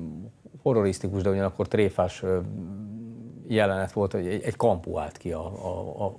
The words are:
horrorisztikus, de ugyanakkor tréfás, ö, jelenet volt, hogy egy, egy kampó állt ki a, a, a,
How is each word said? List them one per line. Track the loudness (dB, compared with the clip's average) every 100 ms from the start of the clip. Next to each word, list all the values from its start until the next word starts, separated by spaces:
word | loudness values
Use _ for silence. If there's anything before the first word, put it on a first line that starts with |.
| -8 -10 -14 -18 -20 -2
horrorisztikus, | 2 4 4 2 -2 0
de | 2
ugyanakkor | 2 0 0 0
tréfás, | 4 4 4 0 0
ö, | 0 0 -2 -8 -8 -10 -10 -12 -12 -14 -16 -16 0
jelenet | 4 6 4 0
volt, | 0 0
hogy | 0 0
egy, | -2
egy | -2 2
kampó | 4 4 -2 -4
állt | -4 -8
ki | -6
a, | -6 -6
a, | -8 -6 -6 -6 -4
a, | -4